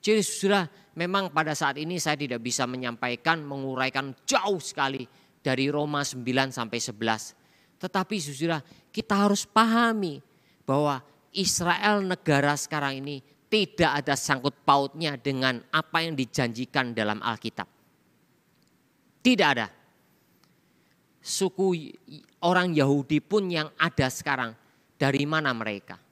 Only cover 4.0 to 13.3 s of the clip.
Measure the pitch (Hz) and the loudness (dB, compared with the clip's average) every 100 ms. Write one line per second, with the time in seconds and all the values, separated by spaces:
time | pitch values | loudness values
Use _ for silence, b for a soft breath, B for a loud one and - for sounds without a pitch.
4 | 139 127 - 247 196 190 - - 139 135 | -6 -10 0 0 2 -2 -4 -2 -2 -2
5 | 123 b b b - 131 135 147 147 147 | -10 b b b -2 0 0 0 -2 -2
6 | 139 131 120 127 135 127 113 117 - 107 | -4 -6 -2 0 0 -2 -6 -6 -6 -4
7 | 113 110 - - b b b b 185 196 | -2 -2 -4 -18 b b b b -6 -4
8 | 185 214 143 135 165 160 - b b - | -4 -6 -6 -6 -4 -4 -6 b b -10
9 | - 196 202 202 - - 226 226 233 220 | -2 2 4 2 2 4 4 4 2 2
10 | 185 139 - b b b - 135 147 139 | -4 -6 -14 b b b 0 2 2 0
11 | - b b - 180 - 175 165 202 208 | -8 b b -4 0 0 2 2 2 2
12 | 190 180 - 143 143 147 - 151 143 135 | 0 -2 2 4 4 0 -2 -4 -4 -6
13 | 139 143 b | -10 -12 b